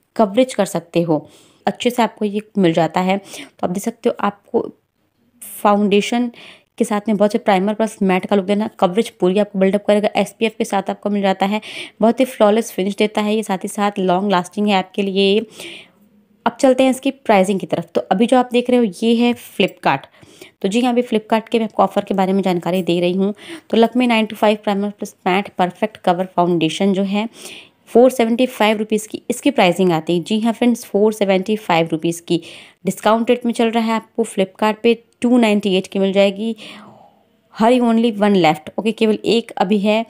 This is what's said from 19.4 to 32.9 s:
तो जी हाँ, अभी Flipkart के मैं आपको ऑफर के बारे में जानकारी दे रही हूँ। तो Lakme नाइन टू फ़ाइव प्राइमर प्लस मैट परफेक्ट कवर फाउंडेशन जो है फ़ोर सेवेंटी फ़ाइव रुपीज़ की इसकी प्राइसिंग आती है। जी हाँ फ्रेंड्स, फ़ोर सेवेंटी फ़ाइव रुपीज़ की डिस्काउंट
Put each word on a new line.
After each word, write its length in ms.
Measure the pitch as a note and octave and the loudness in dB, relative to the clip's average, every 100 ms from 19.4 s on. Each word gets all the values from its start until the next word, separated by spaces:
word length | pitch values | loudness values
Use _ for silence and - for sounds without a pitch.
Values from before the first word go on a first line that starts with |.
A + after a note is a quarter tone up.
| - - F#3 - E3+ C#3 - _ - - - _ | -8 -2 -2 0 -2 -2 -6 _ -20 -20 -20 _
तो 60 | G3 | -4
जी 140 | A3 | -2
हाँ, 120 | B3 | 0
अभी 80 | A#3+ | 0
Flipkart 460 | B3 A3 G#3+ A3 A3 | 0 -4 -2 -4 -2
के 100 | A#3 | -4
मैं 60 | A3 | -2
आपको 180 | - | 0
ऑफर 200 | G3 G3+ | 0 0
के 100 | G3 | -4
बारे 200 | G3 F#3 | -2 0
में 80 | G3 | 0
जानकारी 380 | F#3 F3 E3+ F#3 | 0 -2 -2 -4
दे 160 | F3 E3+ | -2 0
रही 140 | F3 | 0
हूँ। 200 | F#3 G3 G#3 - E4 _ | 0 -2 -4 -14 -20 _
तो 80 | G#3+ | 2
Lakme 300 | A3+ A#3+ B3 | 2 2 0
नाइन 180 | A3 A3 | 0 -2
टू 100 | G#3 | 0
फ़ाइव 220 | G#3+ G#3+ | 0 0
प्राइमर 260 | G#3+ G3 G3+ | -2 -2 -4
प्लस 260 | G3+ G3+ - F#3 | -8 -14 -4 0
मैट 220 | F#3 G3 - | 0 0 -4
परफेक्ट 400 | F3+ - G#3+ - | -4 -2 -6 -2
कवर 260 | - F3+ F#3 | -2 0 -2
फाउंडेशन 640 | - F3 E3+ D#3+ D#3+ G3 | 0 2 2 0 0 0
जो 100 | F#3 G3 | 0 -2
है 220 | G#3 A3+ - - - - _ _ | -4 -6 -10 -20 -20 -20 _ _
फ़ोर 200 | A3+ B3+ | 4 4
सेवेंटी 340 | B3+ A3+ A#3+ B3+ | 4 0 0 -2
फ़ाइव 300 | - G#3+ G#3+ | 0 0 0
रुपीज़ 300 | G#3+ G#3+ - | -2 -4 -4
की 140 | - - | -12 -8
इसकी 220 | A#3+ C#4+ | -2 -2
प्राइसिंग 400 | - F#3 F3 F#3 | 2 2 2 0
आती 220 | D#3+ D#3+ | 0 0
है। 100 | F3 | -4
जी 160 | D#3+ G#3+ | -2 -2
हाँ 140 | A#3 | -2
फ्रेंड्स, 320 | A3 B3 A3+ - | 0 0 0 -2
फ़ोर 280 | G3+ G#3+ | 0 0
सेवेंटी 420 | G#3+ G3 F#3+ F#3 G#3+ | 0 0 0 0 -4
फ़ाइव 320 | - E3 E3 | 0 0 0
रुपीज़ 300 | D#3+ E3+ E3 | -2 -4 -6
की 200 | - E3+ - - - _ | -4 -4 -4 -20 -20 _
डिस्काउंट 440 | F3+ | -8